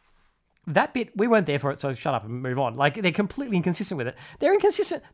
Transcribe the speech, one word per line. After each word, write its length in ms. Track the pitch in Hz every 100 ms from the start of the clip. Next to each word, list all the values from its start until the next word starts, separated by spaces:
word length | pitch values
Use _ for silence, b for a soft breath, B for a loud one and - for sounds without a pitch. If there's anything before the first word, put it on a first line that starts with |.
| b b b _ _ _ -
that 280 | 156 294
bit, 220 | 254 226 -
we 100 | 233
weren't 200 | 220 151
there 120 | 143
for 140 | 139
it, 80 | 139
so 120 | 139
shut 220 | 120 156
up 100 | 123
and 160 | 107 123
move 160 | 131 127
on. 180 | 127 120
Like, 180 | 143 220
they're 100 | 185
completely 460 | 156 202 - 269 190
inconsistent 420 | 175 170 196 165
with 80 | 120
it. 100 | - B -
They're 160 | 311
inconsistent. 480 | 392 403 - 403 320 b